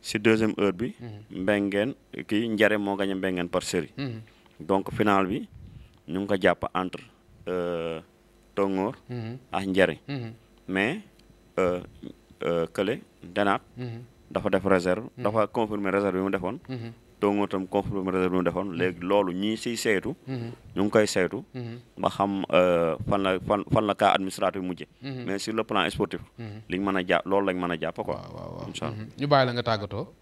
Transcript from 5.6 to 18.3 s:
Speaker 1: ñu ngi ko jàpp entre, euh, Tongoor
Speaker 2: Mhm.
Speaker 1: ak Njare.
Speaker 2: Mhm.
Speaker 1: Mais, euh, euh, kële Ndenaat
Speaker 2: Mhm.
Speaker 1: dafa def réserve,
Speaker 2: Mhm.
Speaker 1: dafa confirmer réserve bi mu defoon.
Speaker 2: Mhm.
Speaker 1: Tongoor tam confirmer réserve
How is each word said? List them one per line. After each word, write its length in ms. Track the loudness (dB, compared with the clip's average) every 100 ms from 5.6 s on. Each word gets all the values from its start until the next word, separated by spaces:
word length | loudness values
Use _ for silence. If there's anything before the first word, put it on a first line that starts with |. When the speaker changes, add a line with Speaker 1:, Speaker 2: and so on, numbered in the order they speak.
| -18 -18 -20 -20 -6
Speaker 1:
ñu 120 | -4
ngi 60 | 0
ko 80 | 2
jàpp 240 | 4 2 -2
entre, 280 | -2 -4 -6 -16 _ _ -16 -6
euh, 520 | -2 -2 -2 -4 -6 -12 _ _ _ _
Tongoor 400 | -2 0 2 -2 -4 -10
Speaker 2:
Mhm. 300 | -10 -8 -10 -6
Speaker 1:
ak 140 | -6 0
Njare. 320 | 4 4 4 -8
Speaker 2:
Mhm. 260 | -8 -8 -14 -20 -20 -2
Speaker 1:
Mais, 320 | 2 2 0 -8 _ -20 -20 _ 0
euh, 220 | 0 0 -8 -16 -18 -18 _ -8
euh, 240 | -2 0 -2
kële 280 | -2 -2 -2 -8 _
Ndenaat 380 | -10 0 2 2 -2 -12
Speaker 2:
Mhm. 260 | -10 -10 -16 _ -6
Speaker 1:
dafa 200 | -4 0
def 140 | 0
réserve, 440 | 4 4 4 0 -2 -4
Speaker 2:
Mhm. 60 |
Speaker 1:
dafa 220 | -2 2 0
confirmer 420 | 0 -2 -2 0
réserve 220 | 2 2 0
bi 40 |
mu 60 | 0
defoon. 280 | -2 -4 -8 -10
Speaker 2:
Mhm. 240 | -10 -10 -14 -20 0
Speaker 1:
Tongoor 280 | 2 2 0
tam 180 | -2 0
confirmer 440 | 0 0 -2 0
réserve 180 | 2 2